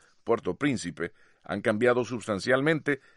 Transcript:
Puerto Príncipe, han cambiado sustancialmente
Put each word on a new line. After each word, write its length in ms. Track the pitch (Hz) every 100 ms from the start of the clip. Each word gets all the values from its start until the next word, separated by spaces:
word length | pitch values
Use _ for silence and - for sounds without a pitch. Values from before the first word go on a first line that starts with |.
| _ _
Puerto 320 | - 113 95
Príncipe, 580 | 85 143 117 85 78 85 - - _
han 200 | - 101
cambiado 420 | 113 107 120 123
sustancialmente 960 | 113 120 104 98 107 131 147 160 - 139 -